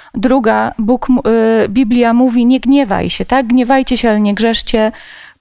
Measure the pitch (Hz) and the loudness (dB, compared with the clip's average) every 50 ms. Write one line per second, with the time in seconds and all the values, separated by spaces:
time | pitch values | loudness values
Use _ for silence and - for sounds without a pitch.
0 | - - - 214 196 220 262 277 220 226 220 214 220 233 - - 214 214 254 240 | -20 -12 -6 -2 0 0 2 2 2 0 0 0 -2 -4 -4 -4 -2 -2 -2 -2
1 | - - 254 - - 214 226 226 220 226 226 220 - 208 196 254 269 208 247 240 | 0 0 0 0 0 0 0 2 2 2 0 0 0 0 0 -2 0 0 0 0
2 | 240 233 233 240 262 254 233 247 240 240 262 254 - 240 277 285 269 190 190 180 | 2 2 2 2 2 2 2 2 2 2 2 2 2 2 2 2 2 0 -2 -2
3 | 175 175 - - 180 - 247 269 254 220 240 254 240 240 269 269 262 - 254 - | -2 -4 -6 -6 -4 -2 -2 -2 0 0 0 0 2 2 0 0 0 -2 -2 -2
4 | - 226 208 208 208 202 202 190 220 226 220 214 - - - 220 220 220 - - | 0 0 0 0 0 0 0 0 -2 -2 -2 -2 -4 -2 -2 0 0 -2 -4 -8
5 | - - - - - - _ _ | -16 -20 -20 -20 -20 -20 _ _